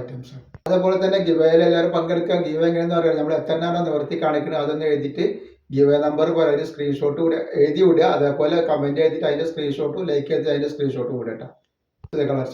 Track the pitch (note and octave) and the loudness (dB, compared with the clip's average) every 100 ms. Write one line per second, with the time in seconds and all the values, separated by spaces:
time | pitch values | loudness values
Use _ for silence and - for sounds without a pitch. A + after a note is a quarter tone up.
0 | B2 C3 - - - - - F#3 F#3 F#3+ | -10 -14 -16 -20 -20 -12 -2 0 2 2
1 | F#3+ G3 E3 D#3+ D#3+ E3 E3+ E3+ E3+ E3+ | 2 0 2 2 4 6 4 4 2 0
2 | E3 F3 F3+ F3 D#3 D#3 E3 E3+ E3+ E3+ | -2 -2 0 0 0 0 0 0 0 0
3 | E3 D#3 D3+ D#3 D3+ D#3+ E3+ E3+ E3 D3 | 2 0 0 -2 -2 -2 -2 -2 -2 -2
4 | C#3 E3 D#3 D3+ D3+ D#3 C#3+ D3+ D#3 C#3+ | -4 -2 0 0 -2 -4 -4 -2 -2 -2
5 | C#3 D3 G3 - - - - C#3 C#3+ D3 | -2 -2 -4 -4 -14 -20 -4 2 4 4
6 | D3+ D3+ D#3+ E3 D3+ C#3+ - D3 C#3+ C3+ | 2 2 2 2 2 2 -2 -6 -4 -2
7 | C#3+ D#3+ E3 E3 - C#3+ D3 D3+ F#3 D#3+ | -2 0 0 0 -2 2 2 4 4 6
8 | D#3+ D3 C#3+ C#3+ D3+ E3+ D#3+ D3 C#3+ D3+ | 4 2 0 2 0 0 0 0 0 0
9 | D#3+ - D#3 D3 E3 - D3 C#3 D3 F#3 | 0 0 -2 -2 -4 -4 -4 -4 -4 -4
10 | E3+ C#3+ C#3 E3 D3+ C#3+ D3 - C#3 B2 | -2 -2 -2 -2 0 -2 -2 -4 -4 -4
11 | - B2+ A2+ - - - _ _ _ _ | -6 -6 -8 -10 -14 -20 _ _ _ _
12 | - D#3 C#3 C3+ B2 | -8 -4 -2 -2 -4